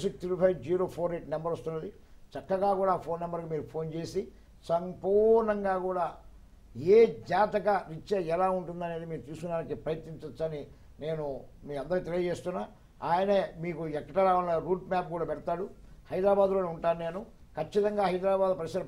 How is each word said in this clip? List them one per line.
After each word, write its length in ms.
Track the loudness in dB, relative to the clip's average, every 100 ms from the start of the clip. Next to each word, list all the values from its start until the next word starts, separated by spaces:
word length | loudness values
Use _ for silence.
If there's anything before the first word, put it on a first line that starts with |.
సిక్స్ 140 | 0 -4
త్రిబుల్ 200 | -6 2
ఫైవ్ 140 | 2 2 -2
జీరో 180 | 0 0
ఫోర్ 180 | -2 -4
ఎయిట్ 140 | -4 -6
నెంబర్ 200 | -6 -4 -4
వస్తున్నది. 340 | -6 -8 -8 -14 -20 -20 -14
చక్కగా 360 | -14 -4 0 2 2
కూడా 120 | 2 0
ఆ 40 |
ఫోన్ 160 | -2 -6
నెంబర్కి 260 | -4 -6 -4
మీరు 120 | -6 -6
ఫోన్ 160 | -6 -6
చేసి 260 | -6 -6 -6 -6 -14 -20 -18 -2
సంపూర్ణంగా 1040 | -2 -2 -4 2 4 8 6 4 0 0 0 0
కూడా 200 | -2 -2 -6 -18 -20 -20 -20 -18 -4 8 10
ఏ 20 | 8 4 -2
జాతక 380 | 2 2 2 2 0 -2
రీత్యా 280 | -12 -2 -2 0
ఎలా 140 | 2 2 0
ఉంటుందనేది 480 | -4 -8 -6 -6 -6
మీరు 120 | -8 -10
తీసుకునేందుకు 500 | -10 -4 -4 -4 -6
ప్రయత్నించవచ్చని 760 | -4 -6 -8 -12 -12 -6 -6 -6 -10 -16 -20 -10
నేను 200 | -6 -4 -4 -6 -12 -18 -10
మీ 80 | -8
అందరికీ 220 | -2 -2 0
తెలియజేస్తున్నా. 540 | -2 -2 -2 -4 -6 -8 -12 -20 -8 0
ఆయనే 300 | 2 4 2 0 -6
మీకు 180 | -8 -6 -6 -6
ఎక్కడ 240 | -2 2 4
రావాలన్న 280 | 4 2 0 0
రూట్ 180 | -2 0
మ్యాప్ 160 | -2 -2
కూడా 120 | -4 -4
పెడతాడు. 360 | -4 -2 -4 -4 -10 -20 -20 -6
హైదరాబాద్లోనే 580 | 0 4 6 6 4 0 0
ఉంటాను 240 | 0 0
నేను. 160 | -2 -6 -12 -18 -14 -8
ఖచ్చితంగా 460 | -2 2 2 2 2
హైదరాబాద్ 440 | 2 2 4 2 2
పరిసర 220 | -2 -4